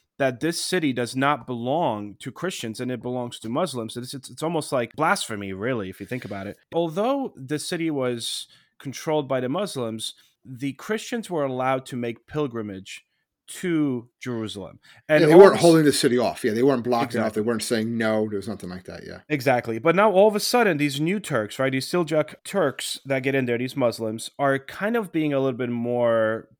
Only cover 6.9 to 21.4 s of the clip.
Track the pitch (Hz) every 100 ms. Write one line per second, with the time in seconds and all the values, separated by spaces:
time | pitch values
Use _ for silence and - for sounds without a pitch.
6.9 | 160 233 277 262 - 131 147 - 170 165
7.9 | 143 127 120 - - - - _ - 139
8.9 | 120 - 151 135 131 123 165 202 135 117
9.9 | 113 - - _ _ 127 127 139 131 -
10.9 | 214 - 240 202 170 139 127 127 131 131
11.9 | 127 120 120 _ 151 147 113 104 95 98
12.9 | - - _ _ _ - - 180 160 147
13.9 | 123 117 _ 127 117 110 95 90 - -
14.9 | - - 156 156 165 196 117 170 160 151
15.9 | 131 127 123 107 85 120 107 135 127 117
16.9 | 120 123 117 110 107 107 110 - 117 110
17.9 | 117 110 110 107 104 107 98 90 90 -
18.9 | 87 - 87 - 147 127 123 117 113 151
19.9 | 165 214 185 214 208 - 247 214 151 147
20.9 | 135 160 208 - 135